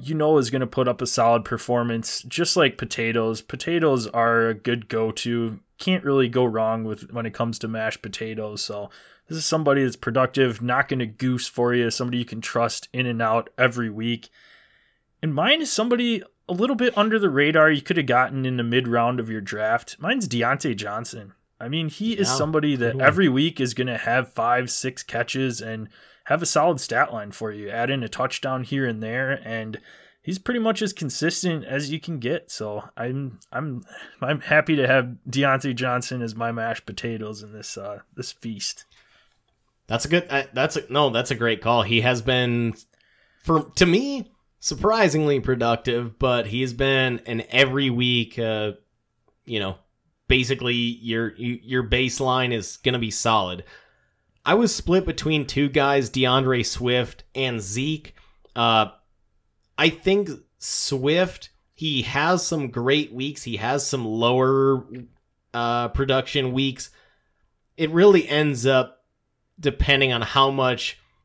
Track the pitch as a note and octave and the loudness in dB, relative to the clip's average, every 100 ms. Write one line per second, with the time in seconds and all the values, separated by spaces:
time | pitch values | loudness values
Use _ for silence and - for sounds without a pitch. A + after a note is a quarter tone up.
0 | B2+ D#3 D#3 D#3 A#2 C3 A#2+ - B2 A#2+ | -6 0 4 4 4 0 -2 0 0 -2
1 | B2 - A2+ A#2 - A#2 - B2 A#2+ A2+ | -2 2 4 4 0 -6 -2 0 0 -4
2 | A2+ - C3 - E3 F#3 C#3 - A#2 - | -6 -8 -6 -2 0 4 2 2 -8 -4
3 | A2+ A2+ A2+ A2+ - C3 - E3+ D#3+ C3 | -2 0 0 -2 -8 -8 -2 2 2 2
4 | G#2+ A#2 A#2 A#2 A2+ G#2 A#2+ A#2+ G#2+ A2+ | 0 0 4 4 2 0 -2 -2 -2 -2
5 | A2+ G#2+ A#2+ A#2+ A2+ G#2+ _ - - F#3 | -2 -2 -2 -2 -2 -6 _ -6 -2 0
6 | C#3+ C#3 B2+ B2 B2 A2 A2 A2+ A2 G#2 | 2 2 2 2 2 2 0 -2 -4 -8
7 | - A#2+ A2+ - A#2 A2+ A2 A2 A2 - | -10 -8 -6 -4 -4 -4 -6 -6 -6 -6
8 | G#2+ - A2+ A2 G#2+ G#2 - G#2 G2+ - | -10 -10 -8 -8 -8 -8 -8 -8 -12 -16
9 | - _ - D#3+ D#3 D#3+ D3 C#3 C3 - | -20 _ -12 -6 -2 0 2 2 2 -2
10 | - B2+ B2+ C3+ C3 G#2 A#2+ B2 - C3 | -2 0 2 4 2 2 -2 0 0 -2
11 | A2+ G#2+ B2+ B2 - - A#2+ B2 A#2 - | -4 -2 -2 0 -2 0 2 2 2 0
12 | B2 B2 A#2 A2 - A#2+ A#2 - - B2+ | -2 -4 -4 -8 -4 0 0 -2 -8 -6
13 | B2 A#2 A2+ A2+ - - B2+ A#2+ A#2 G#2 | -4 0 0 0 -2 0 0 0 -4 -4
14 | A#2 A#2 - _ _ - _ _ _ _ | -4 -4 -8 _ _ -20 _ _ _ _
15 | _ _ D#3+ C#3 G3 D#4+ D4 - A#3 A#3+ | _ _ -4 0 2 2 0 -2 0 0
16 | A#3+ A3+ - _ - F3+ B3+ A#3 B3 - | 0 -2 -6 _ -8 -2 0 0 0 2
17 | G#3+ A3 G3 C#3 D3 D#3 D#3 D3 - F3 | 2 2 2 2 4 6 6 4 0 0
18 | C3+ B2 B2+ C3+ C3 B2+ A#2 B2 B2 A#2 | 2 2 2 0 -2 -2 2 2 2 2
19 | A#2 B2+ A2 A2 G2 G#2 G#2+ A#2 - - | 2 0 -4 -6 -6 -4 0 0 -2 -6
20 | E3 C4 F3+ A#2 A#2 C3+ D3+ G2+ G#2 G#2+ | -2 -2 -2 0 0 0 -2 -4 -6 -8
21 | A#2 A2+ G2 - _ - B2 D#3 D#3 - | -8 -12 -16 -20 _ -12 -6 -4 -4 -4
22 | G#3+ G3+ F#3+ C3+ D3+ D#3 D3 C3+ A#2 C3 | -4 0 0 0 0 0 2 2 0 2
23 | C3 F#3 F3 B2+ D#3+ D#3 B2+ A#2 B2+ A2+ | 2 4 4 4 0 0 -4 -2 -4 -4
24 | - C3 B2+ - A#2 B2 B2 - C3 B2+ | -2 -2 -2 -2 0 0 -2 -4 -6 -8
25 | - A#2+ A#2+ C3+ C3 A2+ A2 A2 A2 _ | -8 -6 -4 -2 -4 -4 -8 -10 -12 _
26 | - _ - D#3 F3 D#3 E3 C#3+ - A#2 | -20 _ -2 -2 0 2 2 2 0 0
27 | C#3+ A2+ G#2 - A2 G#2 G2+ A2+ B2 C3+ | 0 -2 -10 -8 -8 -8 -6 -2 -2 -2
28 | A2+ - B2+ - C3+ C3 B2 C#3 B2+ A2 | -4 -4 -4 -4 -4 -4 -4 -2 -2 -4
29 | A2 A#2+ C3 C#3 A2 A2+ A2 A2 - - | -6 -4 -4 -4 -6 -8 -8 -12 -16 -20
30 | _ _ - F#3 - A#3+ A3 G#3 G#3+ - | _ _ -8 -8 -4 -2 0 0 -2 -4
31 | D3 - D#3+ - F#3 D#3+ - C#3 C#3+ D#3 | -6 -2 -2 0 -2 -4 -4 -6 -4 -8
32 | E3+ D#3 A#2 E3+ - - G#2+ G#2 - - | -8 -6 -4 -6 -8 -10 -8 -8 -10 -8
33 | A#2+ C3+ C3+ A2+ - B2+ D3+ B2 - - | -6 -6 -8 -12 -12 -8 -8 -8 -12 -20
34 | - - C3 D3 - D3+ D3+ D3+ C3 C3 | -18 -6 -2 -2 2 2 4 4 4 4
35 | B2 A#2+ - C3 C#3 C3 C#3 A#2+ B2+ B2 | 2 -6 -6 0 2 2 0 -2 -2 -2
36 | A#2+ B2+ A#2 A2 A#2 A#2 A2+ A#2 - - | -4 -6 -6 -4 -4 -4 -6 -6 -10 -8
37 | A#2 A2 G#2+ G#2 G#2+ G#2+ G2+ - G2 G2+ | -8 -6 -8 -12 -14 -16 -12 -12 -10 -12
38 | - - B2 - A#2 G2+ - - - _ | -14 -12 -12 -10 -10 -8 -8 -10 -18 _
39 | _ _ _ _ _ _ _ _ - A#2 | _ _ _ _ _ _ _ _ -4 -2
40 | D3+ E3+ F3 C#3 C3+ A#2+ D#3 D3+ - C#3 | 2 2 2 -2 -2 -2 0 -2 -2 2
41 | C#3+ A2+ A#2+ A#2 A#2 G#2+ A2+ A#2+ G2 A2+ | 2 2 -2 0 0 0 2 2 4 2
42 | A#2+ B2 A2+ B2+ B2 A#2+ A#2 G#2+ - _ | 2 0 0 0 2 0 -2 -6 -14 _
43 | _ _ _ _ - D#3+ D3+ - F3+ F#3+ | _ _ _ _ 0 0 2 4 4 4
44 | C#4 C#4 - _ _ _ - C#3 G3+ A3+ | 0 -6 -10 _ _ _ -6 0 2 4
45 | F#3 D3+ D3+ C#3 A2+ B2 A#2 A2+ B2+ A#2+ | 4 4 2 0 0 0 2 0 0 -2
46 | A#2 - C3 A#2+ G#2 A#2 C3 A#2 C3+ C3+ | -4 -2 0 0 0 -2 -2 0 2 2
47 | C3 A#2+ - A#2 - B2+ C3+ C3+ C3+ A#2+ | 2 -2 -4 -6 0 4 4 2 0 2
48 | B2 A#2+ A2+ - A2+ G#2+ G#2+ G2+ _ _ | 2 0 -2 -4 -2 -2 -4 -8 _ _
49 | _ _ _ _ - A2 F#2+ F2+ _ _ | _ _ _ _ -8 -4 -4 -8 _ _
50 | _ _ - B2+ B2 C#3 B2 A#2+ A#2+ A#2 | _ _ 2 2 2 0 0 0 -2 -4
51 | A2+ A2+ A2+ G#2 A#2+ B2 A#2 B2+ A2+ B2 | -4 -2 -2 -4 -8 -8 -4 -2 0 2
52 | C3 - C3 B2+ B2 A#2 F#2+ - B2+ B2 | 0 0 0 2 0 -2 -6 -4 -2 0
53 | A2+ - A#2 A2 F#2 F2+ - - _ _ | -2 -2 2 2 2 -6 -14 -20 _ _
54 | _ _ _ _ - G3+ A#3 - - F#3 | _ _ _ _ 0 2 2 0 0 0
55 | F#3 - D3+ D#3 C#3 D3 C#3+ C#3+ C#3 C#3 | 0 -4 -2 -2 -2 0 2 2 2 2
56 | A#2 C3 B2+ C3 C3 B2 A2+ - B2 B2 | 0 0 4 4 2 0 -2 -4 0 0
57 | A#2+ - - C3 C3 A#2 G2 A2+ C#3+ D#3 | -2 -8 -12 -4 -4 -4 -6 -4 -4 -4
58 | - - _ _ _ B2 A#2+ A2 G#2+ - | -10 -20 _ _ _ 0 2 4 2 -4
59 | _ _ _ _ _ _ _ - D#3+ - | _ _ _ _ _ _ _ 2 2 2
60 | F#3 G3 F#3 C#3 _ _ - - - C#3 | 0 0 0 -8 _ _ -8 -4 -2 -2
61 | C3+ E3 F3+ - - _ _ - D#3+ C3+ | 2 2 0 -4 -20 _ _ -8 -4 -2
62 | A2+ C3+ D#3+ F3+ F3 D#3+ C3 A#2+ B2 D3+ | -2 2 2 2 0 -4 -4 -2 2 2
63 | D3 A#2+ C#3 C#3+ - G#2 A2+ C#3 - C3+ | 0 -6 -8 -8 -8 -4 -2 -2 -2 -2
64 | A2+ A2 A#2 B2+ C3 C3+ C3+ C3+ - B2+ | -2 2 4 4 4 4 4 2 -2 -16
65 | B2 _ _ _ _ A#2+ A#2+ A#2+ A#2+ C3 | -18 _ _ _ _ -4 0 0 0 0
66 | C3+ C3+ C3 C#3+ C3 B2+ C3+ C3 - _ | 2 2 2 -2 0 0 -2 -4 -12 _
67 | _ _ _ _ _ _ _ - D#3 E3 | _ _ _ _ _ _ _ -4 0 6
68 | G3+ F#3+ C#3+ D3 D3+ B2+ B2+ C3 B2+ _ | 8 8 4 2 2 2 4 4 2 _
69 | _ _ _ _ _ - D3 C#3 - C#3 | _ _ _ _ _ -6 -2 0 4 4
70 | C3 A#2+ A2 C#3 C#3 C#3 B2+ A#2+ - - | 4 0 2 4 4 4 0 0 -6 -10
71 | _ _ | _ _